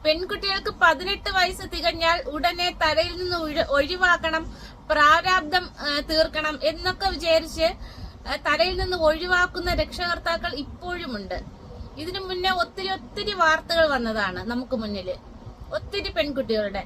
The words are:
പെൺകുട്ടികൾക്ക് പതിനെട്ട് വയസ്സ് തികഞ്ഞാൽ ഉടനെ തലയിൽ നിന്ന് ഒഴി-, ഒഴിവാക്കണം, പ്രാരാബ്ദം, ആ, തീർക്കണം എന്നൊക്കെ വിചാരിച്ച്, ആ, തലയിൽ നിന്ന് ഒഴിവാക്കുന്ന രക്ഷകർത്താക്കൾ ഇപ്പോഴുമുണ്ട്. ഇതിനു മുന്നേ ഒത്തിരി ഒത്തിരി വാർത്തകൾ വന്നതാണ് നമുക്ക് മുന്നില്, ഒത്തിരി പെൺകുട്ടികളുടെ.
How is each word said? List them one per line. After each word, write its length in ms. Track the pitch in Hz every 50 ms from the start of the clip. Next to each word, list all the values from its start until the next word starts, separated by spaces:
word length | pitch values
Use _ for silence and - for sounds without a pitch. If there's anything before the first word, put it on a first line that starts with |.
| -
പെൺകുട്ടികൾക്ക് 680 | 302 311 330 370 370 415 359 392 392 392 - - 427 415 -
പതിനെട്ട് 480 | 370 330 311 269 359 381 403 392 - 415
വയസ്സ് 320 | 392 381 359 359 370 -
തികഞ്ഞാൽ 600 | 381 - - 339 311 339 330 330 330 330 339 349
ഉടനെ 560 | - - 294 311 285 349 349 349 349 359 349 - 339
തലയിൽ 380 | 311 302 311 339 349 339 349
നിന്ന് 160 | 370 359 359
ഒഴി-, 280 | 339 320 302 294 320 - -
ഒഴിവാക്കണം, 880 | 277 285 285 294 359 359 370 359 349 330 339 320 320 320 330 - - - - - - - - -
പ്രാരാബ്ദം, 800 | 311 302 294 294 311 339 339 370 370 370 311 302 370 359 349 - - -
ആ, 200 | 254 294 285 294
തീർക്കണം 600 | 285 - 320 311 320 320 - 311 302 302 302 294 302
എന്നൊക്കെ 460 | 311 320 330 - 370 359 - 392 381
വിചാരിച്ച്, 640 | 359 285 320 330 320 320 330 320 - 320 320 339 381 - - - - - - - - - -
ആ, 80 | - 269
തലയിൽ 460 | 294 - 311 294 320 339 370 370 359
നിന്ന് 160 | 370 370 370
ഒഴിവാക്കുന്ന 760 | 349 320 302 311 320 349 359 370 359 359 359 - 359 339 359 349
രക്ഷകർത്താക്കൾ 800 | 311 311 320 - - 359 349 339 330 - 339 339 320 - 349 349
ഇപ്പോഴുമുണ്ട്. 880 | 285 277 - - - 359 359 359 349 339 269 233 202 196 185 180 - - - - - - - - - - - -
ഇതിനു 220 | 262 311 349 370 381
മുന്നേ 300 | 381 370 370 359 359 381
ഒത്തിരി 400 | 370 359 339 - - 392 381 381
ഒത്തിരി 440 | 381 370 - - - 415 415 427 403
വാർത്തകൾ 540 | 370 330 311 311 320 320 - 339 330 320
വന്നതാണ് 560 | 302 277 254 233 226 214 220 202 190 180 180 185
നമുക്ക് 320 | 220 240 247 254 240 262
മുന്നില്, 380 | 220 220 208 208 196 180 185 180 - - - - - - - - - - - -
ഒത്തിരി 360 | 622 - - - 403 - 392
പെൺകുട്ടികളുടെ. 720 | - 339 302 294 262 269 254 214 226 214 208 202 190 196 196